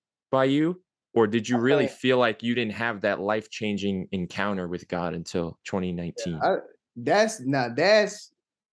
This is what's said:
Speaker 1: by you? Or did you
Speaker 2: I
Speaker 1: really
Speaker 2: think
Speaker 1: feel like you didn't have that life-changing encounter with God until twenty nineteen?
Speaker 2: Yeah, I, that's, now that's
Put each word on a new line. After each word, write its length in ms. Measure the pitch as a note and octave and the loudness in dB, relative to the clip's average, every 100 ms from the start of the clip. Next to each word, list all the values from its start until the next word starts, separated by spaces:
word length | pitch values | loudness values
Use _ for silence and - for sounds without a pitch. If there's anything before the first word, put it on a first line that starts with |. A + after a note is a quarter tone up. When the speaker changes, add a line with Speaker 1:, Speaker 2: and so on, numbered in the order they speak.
| _ _ _ | _ _ _
Speaker 1:
by 140 | C3 | 2
you? 360 | C3+ C#3+ D#3+ F3+ _ _ _ | 4 2 0 -2 _ _ _
Or 160 | A#2 G#2+ | 2 4
did 200 | A2+ G#2+ | 2 0
you 80 | B2 | 2
Speaker 2:
I 20 | |
Speaker 1:
really 260 | B2 C#3+ A#2 | 4 4 2
Speaker 2:
think 120 | - | 0
Speaker 1:
feel 200 | B2+ B2+ | 2 4
like 240 | A#2 G#2+ | 4 0
you 140 | A#2 A#2+ | -2 -2
didn't 160 | A2 | -2
have 300 | G#2 A#2 G#2 | -2 -4 -2
that 180 | G#2 F#2+ | -2 0
life-changing 880 | G2 A2 - - G#2+ G2+ G2+ F#2+ - | 0 -2 -4 -6 -2 -2 -2 -2 -4
encounter 560 | F#2+ E2+ - G2+ F#2+ F2 | -6 -4 -2 -2 -2 -4
with 220 | F2 - | -8 -6
God 260 | F2 F2 | -4 -4
until 460 | E2+ E2 F#2 E2+ - | -6 -6 -4 -4 -8
twenty 280 | - G2 F#2 | -6 -4 -4
nineteen? 420 | F2 E2+ - F2+ D#2 | -4 -8 -8 -8 -4
Speaker 2:
Yeah, 160 | D#3+ F#3+ | -2 -2
I, 0 | - _ _ A#2+ | -6 _ _ -8
that's, 440 | B2+ G3 A3 G#3+ | 0 2 2 -2
now 280 | B2+ C#3 A#2+ | -4 -2 -2
that's 640 | A#2+ F#3 G#3+ G3+ - - _ _ _ _ | 0 4 4 2 -4 -18 _ _ _ _